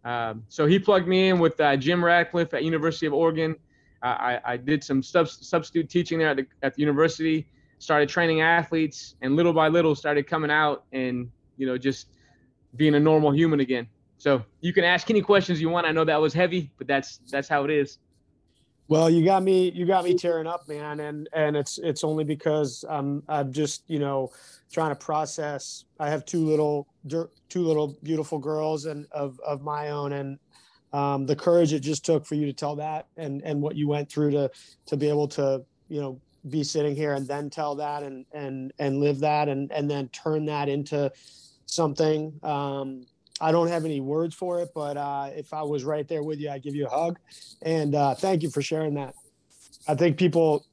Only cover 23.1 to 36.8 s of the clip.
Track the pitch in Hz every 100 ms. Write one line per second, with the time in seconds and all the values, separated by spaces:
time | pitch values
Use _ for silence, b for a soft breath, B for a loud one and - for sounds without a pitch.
23.1 | 143 143 151 139 131 147 - - 156 139
24.1 | 139 127 B B B B - 156 143 -
25.1 | 151 151 - 147 139 - - _ _ 147
26.1 | 151 - 170 160 151 151 147 143 _ 147
27.1 | 165 165 _ _ 185 165 151 147 143 147
28.1 | 160 151 156 139 156 156 156 151 147 147
29.1 | 151 143 127 - 143 147 147 147 147 143
30.1 | 143 139 139 _ b b b _ 143 143
31.1 | 139 135 143 175 170 160 151 135 147 -
32.1 | 160 156 151 147 135 147 147 151 156 -
33.1 | - 151 139 160 147 147 151 147 147 147
34.1 | - 147 143 135 B B B - 147 147
35.1 | 147 147 - 139 135 131 _ _ 151 139
36.1 | 131 _ _ 135 151 143 156